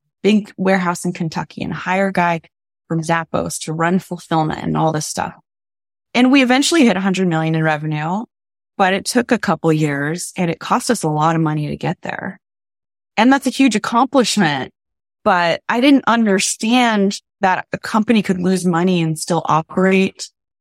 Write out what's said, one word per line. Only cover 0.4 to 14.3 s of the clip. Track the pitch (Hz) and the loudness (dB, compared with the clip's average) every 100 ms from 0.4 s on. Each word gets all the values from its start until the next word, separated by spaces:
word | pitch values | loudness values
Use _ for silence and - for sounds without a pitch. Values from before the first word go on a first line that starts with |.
| 208 - | 0 -4
warehouse | 190 190 175 175 | 0 0 0 -4
in | 180 | -4
Kentucky | 180 165 180 156 - | -6 -6 -6 -10 -10
and | - | -10
hire | 160 - 185 196 | -8 -4 -2 -2
a | |
guy | 190 175 165 - _ _ _ - | 0 0 -2 -8 _ _ _ -6
from | 165 | -4
Zappos | 160 165 160 151 170 - | -2 -2 -2 -6 -6 -8
to | - | -8
run | 160 165 185 | -2 0 0
fulfillment | - 175 - 160 156 - | -2 -12 -4 -2 -2 -4
and | - 156 | -4 -2
all | 160 | -2
this | 151 - | -2 -6
stuff." | - - - _ _ _ _ _ _ _ | -6 -8 -10 _ _ _ _ _ _ _
And | 240 254 | 0 4
we | 277 | 4
eventually | 247 254 285 339 | 4 2 2 4
hit | 240 185 | 4 2
a | |
hundred | 196 185 185 | 0 0 0
million | 160 160 160 | 0 0 0
in | |
revenue, | 160 151 156 151 156 196 240 _ _ _ _ - | 0 0 -2 -4 -4 -6 -8 _ _ _ _ 0
but | 185 | 0
it | 190 | 0
took | - 247 - | -2 -2 0
a | 226 | 0
couple | - 160 165 | 0 0 0
years | 156 151 139 143 170 - - | 2 0 -2 -4 -6 -8 -4
and | 175 | -4
it | 165 | -4
cost | - 214 - | -2 -2 0
us | 233 | -2
a | 160 | -2
lot | 151 156 | 0 2
of | 160 | 2
money | 160 156 147 | 0 -2 -4
to | 143 | -6
get | 147 - | -6 -6
there. | - - - - _ _ _ _ _ _ _ - | -8 -8 -10 -12 _ _ _ _ _ _ _ 0
And | 233 | 4
that's | 269 262 | 4 2
a | |
huge | - 269 | 2 2
accomplishment, | 214 - 233 262 277 226 | 2 0 0 2 2 2